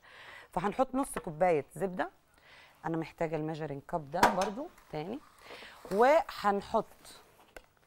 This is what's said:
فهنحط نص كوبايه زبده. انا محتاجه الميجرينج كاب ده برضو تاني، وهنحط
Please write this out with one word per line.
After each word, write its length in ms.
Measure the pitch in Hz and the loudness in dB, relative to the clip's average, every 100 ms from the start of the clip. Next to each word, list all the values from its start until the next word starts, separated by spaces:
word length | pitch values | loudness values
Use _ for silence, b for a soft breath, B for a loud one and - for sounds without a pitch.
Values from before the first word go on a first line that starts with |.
| B B B B B | B B B B B
فهنحط 440 | 180 196 190 262 254 | -2 0 0 0 0
نص 220 | 277 - | -2 -4
كوبايه 480 | 185 151 185 151 - 156 | -6 2 4 4 0 -4
زبده. 340 | 190 185 349 - _ _ B B B B 165 | -4 -4 -6 -8 _ _ B B B B -4
انا 120 | 165 | -4
محتاجه 380 | 156 - 160 160 | -4 -4 -2 -2
الميجرينج 460 | 156 156 156 139 - | -4 -6 -6 -8 -6
كاب 240 | 170 139 | -6 -2
ده 100 | 175 | 4
برضو 460 | 214 185 202 208 339 - - | 4 4 -2 -2 -10 -14 -12
تاني، 280 | 156 170 277 - - B B B B - | -8 -8 -10 -12 -20 B B B B -2
وهنحط 1300 | 196 254 320 - - 202 202 - 220 - - - - - - - - - _ | 4 6 6 2 -2 0 0 0 -2 -2 -10 -20 -20 -20 -20 -20 -20 -20 _